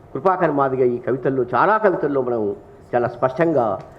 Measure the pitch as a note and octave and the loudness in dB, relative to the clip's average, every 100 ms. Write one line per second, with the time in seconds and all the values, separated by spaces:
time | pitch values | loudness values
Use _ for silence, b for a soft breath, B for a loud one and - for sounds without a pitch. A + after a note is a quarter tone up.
0 | - C3+ F3+ F3+ E3 C#3+ C3+ C3 B2+ A#2+ | -12 -2 0 2 0 2 0 2 0 0
1 | G#2+ B2+ C#3+ C3+ A#2+ A#2+ E3 G#3+ G#3 E3 | -2 -2 -2 -2 0 2 2 2 2 0
2 | D3+ C#3 B2 A#2+ G#2 G2+ - - - A#2+ | 0 0 0 -2 -2 -6 -12 -20 -4 -2
3 | A#2+ - C3 - E3 C#3+ A2+ F#2+ - | -2 -2 -2 0 0 2 0 -2 -8